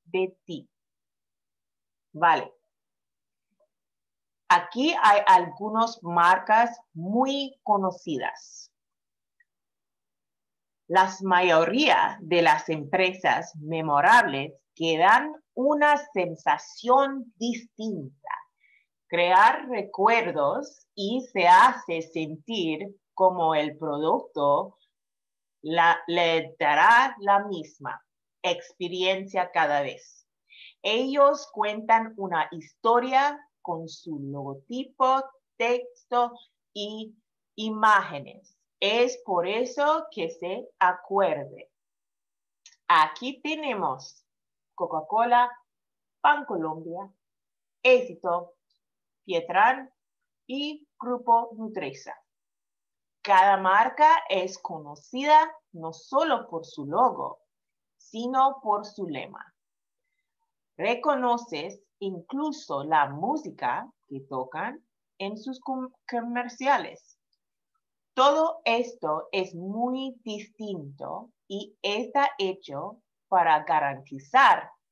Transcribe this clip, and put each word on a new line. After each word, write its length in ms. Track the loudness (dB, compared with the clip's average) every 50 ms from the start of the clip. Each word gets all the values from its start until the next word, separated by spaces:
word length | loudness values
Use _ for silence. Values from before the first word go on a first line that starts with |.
| _
de 340 | _ -4 -4 -4 -4 -6 _ _
ti. 240 | -14 -14 -14 -14 _ _ _ _ _ _ _ _ _ _ _ _ _ _ _ _ _ _ _ _ _ _ _ _ _ _ _ _ _ -6
Vale. 400 | 0 2 2 2 2 -2 -8 _ _ _ _ _ _ _ _ _ _ _ _ _ _ _ _ _ _ _ _ _ _ _ _ _ _ _ _ _ _ _ _ _ _ _ _ _ _ _ 2
Aquí 440 | 2 2 0 -2 -4 -2 -2 0 0 4
hay 200 | 4 6 6 6 6
algunas 800 | 6 6 6 6 2 -8 -10 -8 -4 -2 -2 -2 -2 -4 -10 -8
marcas 760 | -2 2 4 6 6 4 4 2 2 4 4 2 2 -2 -10 -20 _ -14
muy 640 | -12 -6 -2 0 0 0 0 -2 -4 -6 -8 -12 _ -4
conocidas. 1080 | -2 0 0 0 -4 -6 -8 -8 -8 -6 -6 -6 -8 -10 -12 -16 -20 -20 -20 -20 _ _ _ _ _ _ _ _ _ _ _ _ _ _ _ _ _ _ _ _ _ _ _ _ _ _ _ _ _ _ _ _ _ _ _ _ _ _ _ _ _ _ _ _
La 220 | 0 2 2 2 2 0 -4 0
mayoría 960 | 2 2 4 4 6 4 4 4 2 0 0 2 2 4 2 2 0 -4 -6
de 220 | -4 0 2 4 4
las 260 | 4 4 2 0 -6
empresas 840 | -6 -6 -6 -2 0 0 0 0 -2 -2 0 0 0 0 -2 -8 -14
memorables 1000 | -14 -10 -6 -6 -4 -2 0 2 4 6 6 6 6 6 2 -2 -6 -6 -8 -12 _ _ _ _
que 240 | -4 -2 0 2 4
dan 340 | 6 6 6 4 2 -2 -10 -14 _ _ -6
una 420 | -2 0 0 2 4 4 4 2 2 -2 -6 -4
sensación 1200 | -4 -4 -4 -6 -4 -2 -2 -2 -2 -4 -12 -18 -6 0 2 4 4 4 0 -2 -8 -14 -14 _
distinta. 920 | -8 -6 -6 -6 -6 -10 -16 _ -10 -8 -8 -8 -8 -10 -14 -16 _ -14 -12 -12 -12 -14 _ _ _ _ _ _ _ _ _ _ _ _
Crear 600 | -4 -2 0 2 4 4 6 6 4 4 0 -6 -8
recuerdos 1160 | -8 -8 -8 -6 -2 2 2 4 4 2 0 -2 -2 -2 0 0 -2 -4 -6 -10 -16 _ _ _ -10
y 280 | -8 -6 -4 -4 -6 -6 -4
se 160 | -2 2 6
hace 560 | 8 8 8 8 6 4 0 -6 -6 -6 -6 -6
sentir 920 | -8 -8 -8 -8 -8 -10 -14 -12 -8 -6 -4 -4 -4 -4 -6 -8 -12 -16 _ _ _ 0
como 400 | 2 2 4 4 2 0 0 0
el 220 | 0 -2 -4 -6
producto 1000 | -8 -8 -6 -4 -2 -2 0 -2 -2 -4 -6 -4 -2 0 2 2 0 -2 -6 _ _ _ _ _ _ _ _ _ _ _ _ _ _ _ _ _ _ -8
la, 340 | -4 0 2 4 4 2 2 -2
le 500 | -4 -2 0 2 2 0 0 -2 -4 -6 -2
dará 560 | 0 2 2 4 6 6 6 6 4 2 -2 -4
la 200 | 0 2 2 2 2
misma 600 | -2 -8 -10 -12 -14 _ -14 -14 -12 -12 -14 _ _ _ _ _ _ _ _ -4
experiencia 1080 | -4 -4 -6 -8 -18 _ -10 -10 -8 -4 -2 -2 -2 -2 -2 -4 -6 -4 -4 -4 -2
cada 300 | 0 0 0 2 0 -2
vez. 460 | -2 -4 -8 -14 -20 -20 _ _ _ _ _ _ _ _ -20 -20 -20 -20 _ _ -4
Ellos 640 | -2 -2 -2 -2 0 2 4 4 4 4 0 -6 -10
cuentan 640 | -6 -4 -4 -4 -4 -4 0 2 2 2 2 -2 -10
una 300 | -10 -6 -4 -2 -2 -2 -4
historia 880 | -6 -16 -16 -18 _ _ 2 2 4 2 2 2 2 2 2 2 -2 -6 -16 _ _ _
con 260 | -10 -8 -8 -8 -10
su 320 | -12 -16 -16 -12 -12 -10 -10
logotipo, 1040 | -8 -10 -10 -10 -10 -10 -12 -14 _ -12 -10 -10 -10 -8 _ 0 2 2 2 0 -2 -6 -14 _ _ _ _
texto 800 | -4 -2 0 -2 -2 -4 -10 -18 _ _ -4 -2 0 0 -2 -4 -12 _ _ _ _ _ _ -12
y 420 | -10 -10 -10 -10 -12 -14 -16 -18 _ _ _ _ _ _ _ -12
imágenes. 1000 | -8 -6 -6 -2 2 4 4 4 4 2 -2 -10 -12 -14 -14 -20 -20 _ _ _ _ _ _ _ -4
Es 360 | -2 0 2 2 2 0 -2 -6 -6
por 220 | -4 -2 -2 -2
eso 580 | -2 -2 -4 -4 -4 -2 -2 0 0 0 0 -4 -8
que 180 | -8 -6 -6 -6
se 400 | -8 -8 -8 -8 -8 -8 -12 -8 _
acuerde. 920 | 0 2 2 0 -2 -6 -2 0 2 2 2 0 -2 -8 -12 -16 -20 -20 _ _ _ _ _ _ _ _ _ _ _ _ _ _ _ _ _ _ _ _ -20 _ _ _
Aquí 540 | 2 4 4 4 2 0 -8 -10 -10 -10 -8
tenemos 840 | -8 -8 -8 -6 -6 -6 -6 -4 -4 -6 -6 -8 -12 -20 -20 _ _ _ _ _ _ _ _ _ _ _ -10
Coca-Cola, 760 | -8 -6 -6 -6 -6 -6 -2 0 0 2 4 4 2 2 0 -4 -12 _ _ _ _ _ _ _ _ _ _ _ _
Bancolombia, 920 | 2 2 2 0 -2 -8 -6 -6 -6 -6 -8 -8 -12 -12 -12 -12 -12 -14 _ _ _ _ _ _ _ _ _ _ _ _ _ _
Éxito, 720 | 4 4 4 4 2 -2 -10 -8 -4 -4 -4 -4 -6 -10 _ _ _ _ _ _ _ _ _ _ _ _ _ _ _
Pietran 640 | -6 -6 -4 -4 0 2 4 4 4 2 0 -6 -18 _ _ _ _ _ _ _ _ _ _ _
y 420 | -10 -8 -8 -8 -8 -10 -14 _ _ _ -12
Grupo 520 | -8 -8 -8 -4 0 2 2 2 2 -2 -10
Nutresa. 600 | -12 -12 -10 -10 -10 -10 -10 -12 -14 -18 -20 -20 -20 _ _ _ _ _ _ _ _ _ _ _ _ _ _ _ _ _ _ _ _ 0
Cada 340 | 4 6 6 6 6 4
marca 640 | 4 4 4 4 4 4 2 2 4 6 6 6 4 2 -2
es 300 | -2 -2 -2 -4 -8 -10
conocida 920 | -12 -12 -12 -12 -14 -16 -20 -20 _ _ -8 -2 2 6 6 6 6 4 -4 -16 _ _
no 220 | -16 -14 -12 -12 -14
solo 540 | -14 -8 -2 -2 0 0 0 -2 -2 -4
por 160 | -8 -10 -12 -12
su 220 | -12 -14 -14 -10
logo, 560 | -4 0 2 2 0 0 -4 -10 -12 -14 _ _ _ _ _ _ _ _ _ _ _ _
sino 640 | _ _ _ -12 -10 -8 -4 0 2 2 0 0 -2
por 240 | -4 -2 -2 -2 -4
su 220 | -8 -12 -12 -10
lema. 480 | -8 -8 -10 -12 -12 -16 -20 -20 _ _ _ _ _ _ _ _ _ _ _ _ _ _ _ _ _ _ _ _ _ _ _ _ _ _
Reconoces 1040 | -6 -4 -4 -4 -2 0 0 0 0 0 0 -2 -2 -4 -8 -10 -8 -8 -10 -14 -18 _ _ _
incluso 880 | -10 -10 -8 -8 -10 -12 -10 -8 -6 -6 -6 -8 -8 -10 -8 -8 -6 -2
la 240 | 0 2 2 0
música 800 | 0 -4 -6 -6 -4 -4 -6 -8 -12 -12 -8 -6 -6 -6 -6 -10 -14 _ _ _
que 120 | -16 -16 -16
tocan 680 | -14 -10 -10 -10 -10 -10 -10 -10 -10 -10 -12 -14 _ _ _ _ _ _ _
en 200 | -12 -12 -10 -10
sus 220 | -12 -12 -14 -14 -12
com-, 320 | -10 -10 -8 -8 -10 -12 _ _ _
comerciales. 1080 | -8 -8 -8 -6 -6 -6 -8 -8 -8 -10 -6 -2 0 0 0 -2 -8 -14 -18 _ _ _ _ _ _ _ _ _ _ _ _ _ _ _ _ _ _ _ _ _ _ 0
Todo 480 | 2 4 4 4 2 0 -2 -2 -4 -4
esto 640 | -2 -2 -2 -2 -6 -8 -8 -6 -4 -4 -4 -6 -6
es 240 | -6 -6 -6 -6 -8
muy 600 | -12 -12 -10 -8 -6 -6 -4 -6 -6 -8 -12 -14 _ -12
distinto 1080 | -12 -12 -12 -14 -16 _ -14 -12 -10 -10 -10 -12 -16 -16 -14 -14 -12 -12 -12 -14 _ _ _ _
y 280 | -14 -12 -12 -12 -14 _ _
está 480 | -8 -6 -6 -6 -6 -4 -2 0 0 0 -2
hecho 640 | -4 -6 -6 -6 -8 -12 -12 -12 -10 -10 -12 -14 _ _ _ _ _ _
para 360 | -2 0 2 2 4 2 0 0
garantizar 1080 | -2 -2 -2 -2 -4 -6 -8 -14 -16 -18 -18 -6 _ 2 4 6 6 4 2 -2 -10 -18 _ _ _